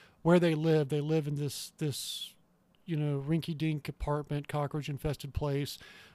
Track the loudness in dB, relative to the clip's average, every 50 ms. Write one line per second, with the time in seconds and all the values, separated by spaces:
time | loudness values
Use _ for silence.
0 | -20 -20 _ _ 6 6 8 8 8 4 2 2 4 4 4 4 4 2 0 -2
1 | 0 2 0 0 0 0 -2 -2 -2 -4 -4 -6 -10 -12 -8 -4 -4 -4 -2 -4
2 | -6 -8 -8 -8 -10 -12 -14 _ _ _ _ _ _ _ _ _ _ -4 -2 0
3 | 0 0 0 -2 0 0 0 0 0 -2 -4 -2 0 0 0 -2 -4 -8 -8 -6
4 | -2 -2 -2 -2 -2 -2 -4 -4 -4 -2 -2 -2 -2 -2 -2 -4 -4 -4 -6 -4
5 | -2 -4 -4 -4 -6 -6 -4 -2 -2 0 0 0 -2 -4 -6 -12 -16 -20 -20 -20
6 | -20 -20